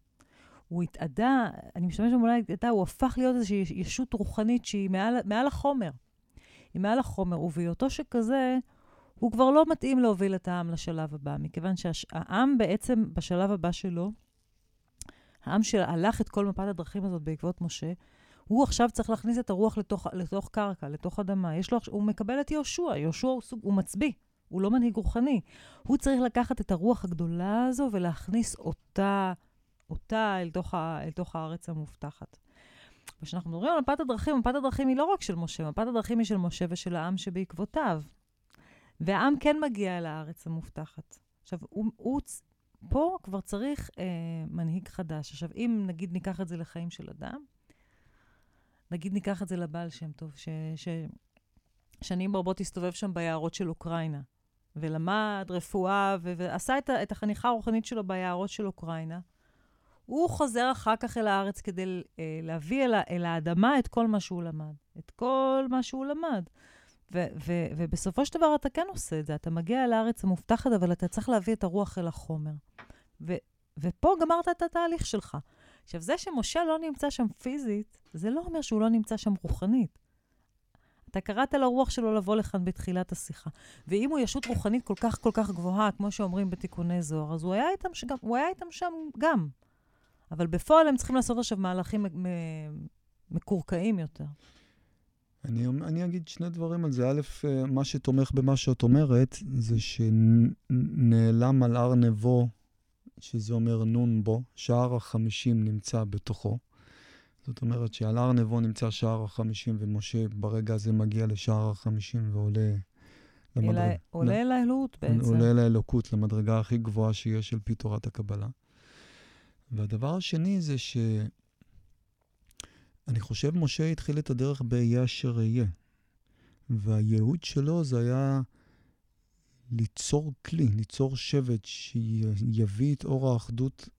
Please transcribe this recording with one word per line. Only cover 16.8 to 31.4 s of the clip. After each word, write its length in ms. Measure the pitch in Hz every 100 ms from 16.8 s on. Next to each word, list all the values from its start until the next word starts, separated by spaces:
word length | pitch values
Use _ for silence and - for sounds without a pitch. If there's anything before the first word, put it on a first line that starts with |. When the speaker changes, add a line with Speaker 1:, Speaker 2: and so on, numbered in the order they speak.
| - 202
Speaker 1:
הזאת 180 | 190 175
בעקבות 380 | 151 156 170 -
משה, 320 | 170 - 160 175 _ _ _ _
הוא 180 | - 220
עכשיו 260 | 277 - 240
צריך 180 | - 220
להכניס 280 | 220 220 240
את 120 | 233
הרוח 280 | 190 220 220
לתוך, 280 | 196 196 -
לתוך 380 | 185 175 196 -
קרקע, 360 | - 202 185 143
לתוך 320 | 151 180 -
אדמה. 360 | 190 196 175 156
יש 140 | 185
לו, 80 | 233 -
הוא 120 | 208
מקבל 380 | 208 208 214 262
את 100 | 285
יהושע, 460 | 302 277 - 320 143
יהושע 320 | 156 160 254
הוא 140 | 254
סוג, 180 | - 226
הוא 120 | 202
מצביא, 380 | 196 185 196 294 - _ _ _
הוא 120 | 180
לא 100 | 196
מנהיג 260 | 254 240 214
רוחני. 440 | 185 233 269 233 - - - -
הוא 140 | - 269
צריך 240 | 277 262
לקחת 400 | 247 240 240 254
את 100 | 208
הרוח 340 | 180 202 233
הגדולה 600 | 185 165 170 170 190 220 254
הזו 220 | 254 277
ולהכניס 640 | 202 175 160 - 220 220 -
אותה, 760 | 160 - _ - 196 196 190 175 _ _ _ _ -
אותה 480 | - - 220 214 190
אל 100 | 175
תוך 240 | 185 175
ה-, 260 | 175 160 151
אל 80 | 151
תוך 260 | 156 175
הארץ 320 | 165